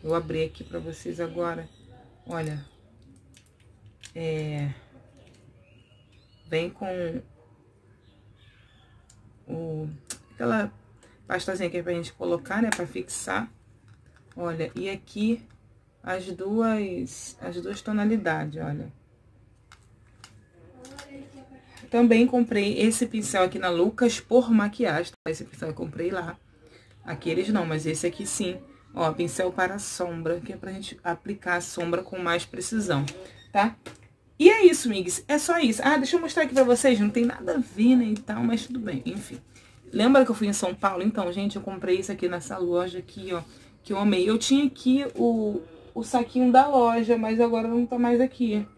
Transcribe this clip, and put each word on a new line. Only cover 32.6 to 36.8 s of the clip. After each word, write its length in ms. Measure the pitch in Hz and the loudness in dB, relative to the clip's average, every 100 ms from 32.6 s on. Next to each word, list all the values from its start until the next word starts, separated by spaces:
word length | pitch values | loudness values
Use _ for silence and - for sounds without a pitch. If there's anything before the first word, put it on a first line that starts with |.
| - 226 196 143 143 - - - - | -4 -4 0 -2 -2 -8 -18 -20 -2
tá? 240 | 202 220 - - - - _ _ - | 0 0 -2 -20 -20 -20 _ _ 6
E 100 | 330 | 8
é 160 | 440 | 10
isso, 240 | 370 - 247 | 6 6 0
migues. 360 | 196 180 - - | -2 -4 -6 0
É 100 | 294 | 0
só 220 | 294 339 | 2 2
isso. 240 | 262 214 | 2 2
Ah, 120 | 269 302 | 2 2
deixa 200 | 262 339 | 2 0
eu 40 | |
mostrar 240 | 330 339 | 0 0
aqui 100 | 294 | 2
pra 80 | 262 | 4
vocês. 380 | 247 240 | 6 6